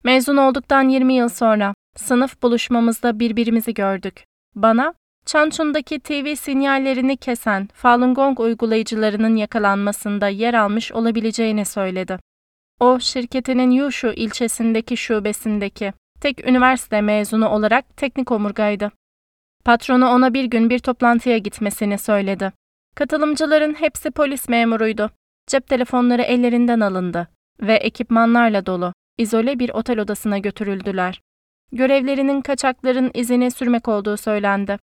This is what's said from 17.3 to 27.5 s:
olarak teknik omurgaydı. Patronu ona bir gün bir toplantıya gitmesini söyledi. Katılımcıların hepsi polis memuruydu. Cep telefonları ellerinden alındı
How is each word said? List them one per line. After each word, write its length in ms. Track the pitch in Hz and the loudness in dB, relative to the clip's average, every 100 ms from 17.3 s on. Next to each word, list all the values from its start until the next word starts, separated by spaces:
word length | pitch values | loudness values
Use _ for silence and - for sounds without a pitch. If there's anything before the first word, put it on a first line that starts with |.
| 220 220 | 0 2
olarak 480 | 214 214 240 - - | 2 2 0 -2 -8
teknik 340 | 277 277 254 | -6 -4 -2
omurgaydı. 640 | 220 208 196 208 202 208 _ _ _ _ _ _ _ | -2 -2 -2 -2 -2 -6 _ _ _ _ _ _ _
Patronu 440 | - 233 - 254 254 | 2 2 4 4 4
ona 260 | 247 254 | 4 4
bir 100 | 247 | 2
gün 260 | 254 233 226 | 0 2 2
bir 80 | 247 | 2
toplantıya 600 | 262 240 240 233 247 226 | -2 0 2 2 2 -2
gitmesini 600 | 202 - 208 - 208 202 | -2 -4 -6 -2 -4 -4
söyledi. 540 | - 208 196 190 190 _ _ _ _ | 0 0 0 -4 -6 _ _ _ _
Katılımcıların 800 | - 294 302 302 302 311 311 302 | -6 -2 0 0 0 2 2 2
hepsi 360 | 302 311 - 302 | 0 -4 -4 -8
polis 380 | 277 285 269 - | -2 -2 -2 -2
memuruydu. 640 | 233 233 226 220 220 214 _ _ _ - | 0 2 0 -2 -2 -6 _ _ _ -4
Cep 220 | 269 - | -4 0
telefonları 540 | 262 247 247 247 240 | -2 0 2 2 2
ellerinden 580 | - 247 240 240 240 233 | 2 2 2 2 2 2
alındı 480 | 208 185 180 175 170 _ _ | 0 -2 -4 -4 -8 _ _